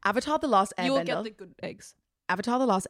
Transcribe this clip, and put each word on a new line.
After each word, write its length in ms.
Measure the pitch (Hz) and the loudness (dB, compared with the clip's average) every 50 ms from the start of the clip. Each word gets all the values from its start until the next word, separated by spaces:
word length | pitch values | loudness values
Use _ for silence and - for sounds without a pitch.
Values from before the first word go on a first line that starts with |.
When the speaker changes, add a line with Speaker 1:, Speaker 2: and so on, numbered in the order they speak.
| - | -4
Speaker 1:
Avatar, 340 | 190 208 247 247 302 302 311 | -2 0 0 0 0 0 0
The 80 | 320 294 | 2 4
Last 240 | 226 190 190 196 - - | 4 4 4 2 0 -2
Airbender. 60 | 180 | -2
Speaker 2:
You'll 180 | 262 269 180 170 | 0 0 0 0
get 200 | 170 170 170 208 | -2 -4 -4 -6
the 60 | 220 | -8
good 240 | 214 - 190 175 - - - | -12 -16 -20 -20 -16 -14 -12
eggs. 320 | - - 196 - - - _ _ _ _ _ _ - | -12 -12 -14 -18 -20 -20 _ _ _ _ _ _ -4
Speaker 1:
Avatar, 300 | 180 185 208 240 240 254 | -4 -2 0 0 0 2
The 80 | 269 | 2
Last 200 | 247 196 190 - - | 2 2 2 0 -2